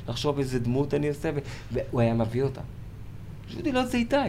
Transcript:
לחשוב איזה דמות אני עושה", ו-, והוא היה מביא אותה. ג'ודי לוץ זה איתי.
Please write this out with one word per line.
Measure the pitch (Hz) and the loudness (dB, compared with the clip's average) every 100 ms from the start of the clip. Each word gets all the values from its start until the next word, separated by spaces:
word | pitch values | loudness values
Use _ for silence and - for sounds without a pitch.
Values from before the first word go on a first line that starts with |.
| - | -6
לחשוב | 117 147 139 | 0 0 2
איזה | 135 127 | 2 2
דמות | 120 131 143 | 2 2 2
אני | 147 147 | 2 0
עושה", | 143 160 143 | 0 -2 -2
ו-, | - - - | -4 -8 -4
והוא | 123 - 123 | -4 0 4
היה | 117 | 4
מביא | 117 113 120 | 4 2 2
אותה. | 139 - - - - - - - - - - - | 0 -2 -10 -10 -12 -10 -12 -10 -12 -12 -10 -4
ג'ודי | 302 | 0
לוץ | 254 247 | 2 2
זה | 247 | 2
איתי. | 233 277 | 4 2